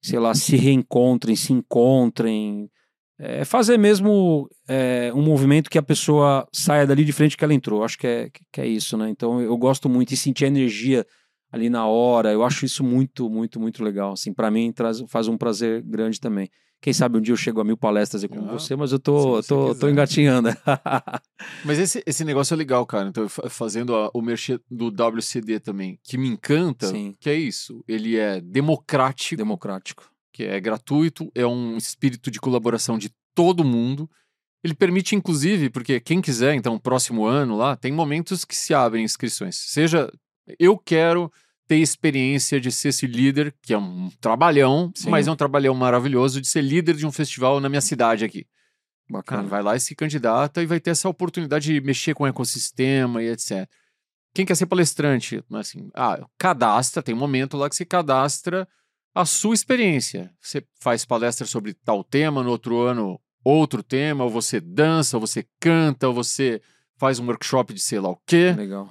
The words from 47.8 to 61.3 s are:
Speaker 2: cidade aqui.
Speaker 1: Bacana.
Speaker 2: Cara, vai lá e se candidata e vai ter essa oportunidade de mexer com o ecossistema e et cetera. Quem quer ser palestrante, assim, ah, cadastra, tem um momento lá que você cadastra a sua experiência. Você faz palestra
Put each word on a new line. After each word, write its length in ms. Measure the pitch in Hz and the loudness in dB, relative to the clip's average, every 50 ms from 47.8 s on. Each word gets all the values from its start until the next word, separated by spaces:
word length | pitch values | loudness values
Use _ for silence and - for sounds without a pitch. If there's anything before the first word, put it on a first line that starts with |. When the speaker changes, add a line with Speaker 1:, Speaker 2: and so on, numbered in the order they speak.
Speaker 2:
cidade 440 | 135 - 143 120 123 117 113 107 110 | -2 -2 -2 2 2 2 2 2 0
aqui. 220 | 110 - - - _ _ _ _ _ _ _ _ _ _ _ _ _ | -4 -6 -10 -18 _ _ _ _ _ _ _ _ _ _ _ _ _
Speaker 1:
Bacana. 320 | - - 92 - 131 117 101 | -12 -12 -10 -8 -8 -6 -6
Speaker 2:
Cara, 60 | 98 | -4
vai 140 | 98 101 101 | -4 -2 0
lá 140 | 101 107 | 0 0
e 40 | 127 | 0
se 140 | 123 - 147 | -2 -6 -6
candidata 680 | - 160 156 147 147 120 117 113 120 139 147 _ 175 170 | -6 -6 -4 -4 -2 0 0 2 2 0 -2 _ -4 -2
e 40 | |
vai 140 | 156 170 165 | -2 -2 -2
ter 100 | - - | -2 -2
essa 180 | 170 - - 190 | -4 -2 -2 -4
oportunidade 640 | 170 _ 180 170 - - 170 143 143 156 147 151 156 | -4 _ -6 -6 -4 -6 -4 -2 -2 -2 0 0 -2
de 80 | 147 | 0
mexer 340 | 135 139 135 - - - 151 | 0 0 -2 -2 -2 -4 -2
com 100 | - 147 | 0 0
o 20 | |
ecossistema 960 | 139 123 - 127 120 - 117 107 - - - 131 131 139 135 131 123 120 113 113 | -2 -2 -2 -4 -4 -4 -6 -8 -8 -2 -2 0 2 2 2 2 0 -2 -2 -4
e 60 | 113 | -4
et 120 | 117 110 | -4 -6
cetera. 280 | - - 104 95 95 - _ _ _ _ _ _ _ _ _ _ _ _ _ | -6 -6 -6 -6 -6 -10 _ _ _ _ _ _ _ _ _ _ _ _ _
Quem 120 | - 190 | -4 0
quer 80 | 185 190 | 0 2
ser 120 | 160 185 | 0 0
palestrante, 760 | 170 - 185 175 156 - - 147 147 135 123 - - 120 101 - _ - | 0 2 2 2 0 0 0 0 2 2 0 -2 -4 -10 -10 -10 _ -12
assim, 380 | 110 104 - - - 98 98 - | -10 -10 -10 -14 -16 -18 -16 -6
ah, 320 | - 127 117 92 - - - _ _ | -2 -2 -2 -2 -2 -8 -14 _ _
cadastra, 640 | - 185 175 131 123 113 104 113 131 - - - 131 | -2 0 0 2 2 4 4 2 2 0 -4 -6 -6
tem 120 | - 113 | -4 -4
um 40 | 117 | -4
momento 380 | 135 147 139 127 135 139 - | -2 -2 -2 -2 -2 -2 -4
lá 120 | 143 139 147 | -4 -4 -4
que 80 | - | -4
você 80 | - 180 | -6 -8
cadastra 840 | 170 - 180 170 147 135 131 135 143 143 - - 180 170 185 185 _ _ _ _ _ _ _ _ _ _ | _ -2 -2 0 2 2 2 2 0 -2 -4 -6 -6 -6 -6 -8 _ _ _ _ _ _ _ _ _ _
a 100 | - 180 | -2 0
sua 300 | 156 - - - 208 233 | 0 0 -2 0 0 0
experiência. 800 | 214 - _ 254 247 233 196 160 135 107 - - 98 90 92 _ _ | 0 0 _ 0 2 2 2 2 0 -2 -4 -8 -10 -12 -12 _ _
Você 240 | _ - - 147 - _ _ _ | _ -10 -10 -10 -10 _ _ _
faz 240 | - 127 120 113 - | 0 0 0 0 0
palestra 420 | _ 127 117 113 120 | _ -2 0 0 -2